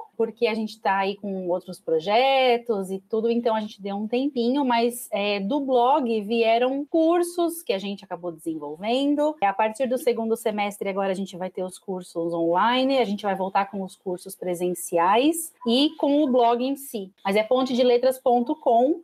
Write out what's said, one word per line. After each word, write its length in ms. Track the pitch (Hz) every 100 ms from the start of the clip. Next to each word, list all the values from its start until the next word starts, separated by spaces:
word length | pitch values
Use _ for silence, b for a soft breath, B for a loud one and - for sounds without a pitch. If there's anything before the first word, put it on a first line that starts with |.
| - -
porque 300 | 220 220 226
a 80 |
gente 260 | 220 214 -
tá 180 | 208 190
aí 180 | 196 202
com 320 | 202 190 180
outros 320 | 185 185 175
projetos 1120 | - 160 175 220 269 269 254 233 233 202 185
e 80 | 190
tudo, 280 | - 220 233
então 260 | 233 233
a 60 | 220
gente 220 | 214 -
deu 140 | 196 202
um 100 | 214
tempinho, 560 | 247 285 262 233 277
mas, 440 | 262 233 240 240 -
é, 300 | 202 208 202
do 200 | 196 285
blog 600 | 269 247 240 302 240 220
vieram 640 | 202 233 226 233 254 277 294
cursos 760 | 330 320 349 349 349 339 330
que 100 | -
a 60 | 196
gente 260 | 196 196
acabou 280 | 185 175 175
desenvolvendo. 1040 | 160 165 160 147 156 208 254 285 294 294 302
A 100 | 196
partir 340 | - 220 220 254
do 120 | 254
segundo 380 | 247 226 226 220
semestre 520 | 220 208 202 196 196
agora 240 | 196 196
a 40 | 185
gente 200 | 190 180
vai 140 | 185
ter 120 | 190
os 160 | 185 -
cursos 540 | - 185 180 170 170
online, 640 | 170 165 180 220 254 262 269
a 60 |
gente 180 | 208 202
vai 120 | 202
voltar 360 | 185 190 196 196
com 120 | 196
os 140 | 185 -
cursos 380 | 190 180 190
presenciais 1200 | - 175 175 180 175 - 170 175 220 294 339 - - 233
e 240 | 247 302 -
com 240 | 294 285
o 80 | 294
blog 320 | 247 233 240
em 140 | 254 277
si. 340 | - 220 190 _
Mas 120 | 196 202
é 60 |
ponte 320 | 220 254 262
de 80 | 240
letras 360 | 247 240 254 262
ponto 360 | 262 240 240
com, 460 | 302 262 233 262 349